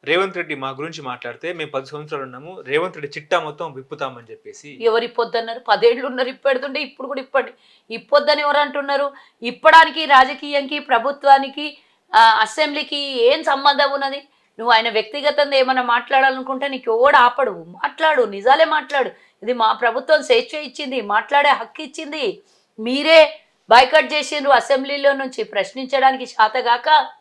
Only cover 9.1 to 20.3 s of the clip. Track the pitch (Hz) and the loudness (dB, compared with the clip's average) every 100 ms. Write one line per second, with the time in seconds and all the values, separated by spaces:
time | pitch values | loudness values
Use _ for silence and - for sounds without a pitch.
9.1 | 277 _ _ 233 254 311 320 320 285 311 | -8 _ _ -12 0 6 8 6 2 4
10.1 | 269 262 285 294 285 269 294 294 240 240 | 4 4 0 -6 -4 -4 -8 -2 -2 0
11.1 | 277 277 269 269 262 294 294 _ _ _ | -2 4 4 4 -8 -12 -12 _ _ _
12.1 | 220 226 220 214 - 302 294 294 294 277 | 4 6 4 0 -2 -4 -2 -8 -8 -6
13.1 | 262 233 311 320 277 285 269 285 277 269 | 0 2 2 0 0 2 2 0 -2 -6
14.1 | 277 - _ _ _ 233 226 233 220 220 | -8 -16 _ _ _ 2 2 2 -2 -4
15.1 | 285 285 294 285 277 254 262 247 240 240 | -4 -4 0 0 2 0 0 0 -2 0
16.1 | 269 269 262 262 262 277 262 254 226 262 | 2 2 0 -6 -6 -6 -8 -4 2 4
17.1 | 294 247 247 233 180 165 180 - - 311 | 6 4 2 -4 -4 -16 -8 -8 -2 -2
18.1 | 294 226 196 202 285 320 311 262 285 233 | 0 -2 -2 2 4 4 0 -4 -4 -4
19.1 | - _ _ 208 247 220 226 240 226 262 | -8 _ _ -8 -2 0 0 -2 -2 0
20.1 | 311 269 | 0 2